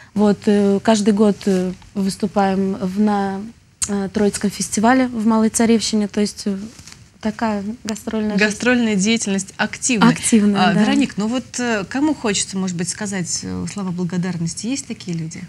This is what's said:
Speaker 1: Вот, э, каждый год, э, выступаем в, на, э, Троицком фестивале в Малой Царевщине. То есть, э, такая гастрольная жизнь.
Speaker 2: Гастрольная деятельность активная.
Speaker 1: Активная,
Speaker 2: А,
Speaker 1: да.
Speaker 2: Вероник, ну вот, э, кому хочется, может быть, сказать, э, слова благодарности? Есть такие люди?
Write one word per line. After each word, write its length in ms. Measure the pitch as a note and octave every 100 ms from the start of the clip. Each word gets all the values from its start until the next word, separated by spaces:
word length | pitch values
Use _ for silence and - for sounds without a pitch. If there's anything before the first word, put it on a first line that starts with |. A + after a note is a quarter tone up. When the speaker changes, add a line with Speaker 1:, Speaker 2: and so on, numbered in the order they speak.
| -
Speaker 1:
Вот, 260 | - G#3 G3+ -
э, 320 | G#3 G3+ G3
каждый 300 | G#3+ A3 G3+
год, 240 | G3+ G#3+ G3 -
э, 260 | F#3+ F#3 F3+ -
выступаем 800 | G#3 G3 - G#3 G#3 G3 F#3+ F#3+ F#3+
в, 240 | G3 F#3+
на, 400 | G#3+ G3+ G3 G3 G#3+ A#3 _ _ -
э, 220 | G3+ G3
Троицком 360 | F#3+ G#3 - G3+
фестивале 580 | - F#3+ - A3+ C4 B3+
в 180 | A#3+ G#3+
Малой 240 | A3 A3
Царевщине. 580 | - A3+ A3+ - A3 G#3
То 100 | -
есть, 240 | G#3 - -
э, 100 | G3 G#3+ - - - - _
такая 420 | A3 G#3+ A3+ G#3 G3 A#3
гастрольная 540 | - G#3+ - A3 G#3+ G3+
жизнь. 80 | G#3
Speaker 2:
Гастрольная 500 | G3+ A3+ B3 A3+ G#3
деятельность 580 | G3 A3+ G#3+ G3 G3 -
активная. 540 | G#3+ - - A#3+ A#3
Speaker 1:
Активная, 580 | B3+ - A3+ G#3 G3+ F#3+
Speaker 2:
А, 40 |
Speaker 1:
да. 80 | G#3
Speaker 2:
Вероник, 340 | G#3+ C#4+ C4+ -
ну 100 | G#3
вот, 320 | B3+ A#3 -
э, 240 | B3 A3 F3+
кому 240 | C4 D4+ D4
хочется, 420 | A3+ G3 - F#3+
может 200 | F#3+ E3+
быть, 100 | F3+
сказать, 540 | - G#3 G3 E3+ -
э, 220 | F#3 F3+ F3
слова 180 | G#3 F#3
благодарности? 760 | F3 F3+ F3+ F#3 F3 E3 - G#3
Есть 200 | C4+ -
такие 300 | A3+ - E3
люди? 240 | D#3+ E3+